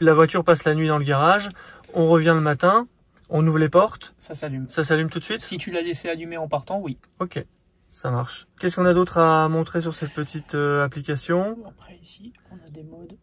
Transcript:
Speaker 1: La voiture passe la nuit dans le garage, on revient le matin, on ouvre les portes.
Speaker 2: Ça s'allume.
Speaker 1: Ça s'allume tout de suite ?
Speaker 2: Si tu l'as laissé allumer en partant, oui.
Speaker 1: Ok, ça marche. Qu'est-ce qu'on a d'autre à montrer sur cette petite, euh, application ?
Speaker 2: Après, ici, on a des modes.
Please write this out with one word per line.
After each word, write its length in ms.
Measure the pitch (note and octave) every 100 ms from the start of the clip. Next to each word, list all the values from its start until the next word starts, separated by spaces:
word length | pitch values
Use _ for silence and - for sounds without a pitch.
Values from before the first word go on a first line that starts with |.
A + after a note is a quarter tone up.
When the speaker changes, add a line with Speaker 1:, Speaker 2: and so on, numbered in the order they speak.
Speaker 1:
La 140 | D#3+
voiture 300 | D#3 D#3+ F#3
passe 200 | E3+ E3
la 100 | D#3+
nuit 140 | D3+ D#3+
dans 100 | D3+
le 60 |
garage, 460 | C#3+ C#3 D#3 G3+ G3+ - - - -
on 140 | F3+ D#3+
revient 240 | E3 D#3+
le 60 | D#3+
matin, 480 | D3+ C#3+ F3 G#3+ A#3+ _ _ _ -
on 180 | D#3 D#3+
ouvre 120 | D#3
les 100 | D#3
portes. 460 | F3 G#3+ - - -
Speaker 2:
Ça 140 | -
s'allume. 320 | D#3 D3+ C3 B2+
Speaker 1:
Ça 120 | -
s'allume 280 | D3+ D#3 D#3+
tout 80 | E3
de 60 |
suite ? 180 | - A3+
Speaker 2:
Si 160 | - F#3
tu 120 | -
l'as 120 | F3
laissé 260 | E3+ E3 F3
allumer 300 | E3 E3 E3+
en 100 | D#3
partant, 320 | F#3 - F#3+
oui. 160 | F3+ - _ -
Speaker 1:
Ok, 240 | F3+ C#3 - _ _ _ _
ça 200 | - C3+
marche. 360 | B2 B2+ - - -
Qu'est-ce 160 | F#3 F3
qu'on 80 | F3+
a 80 |
d'autre 240 | F3 F3+ E3+
à 300 | E3 D#3+ D#3
montrer 320 | D#3+ D#3+ E3+
sur 140 | E3
cette 200 | D#3+ D3+
petite, 400 | - D3 D#3 -
euh, 300 | D3 C#3+ C#3+
application ? 720 | C#3+ C#3+ C#3 C#3+ - F3 G3 A3+ G#3
Speaker 2:
Après, 320 | - - F3+
ici, 300 | E3+ - G#3 - _
on 40 | F#3
a 140 | E3
des 120 | D3+
modes. 320 | D#3 E3 F3 -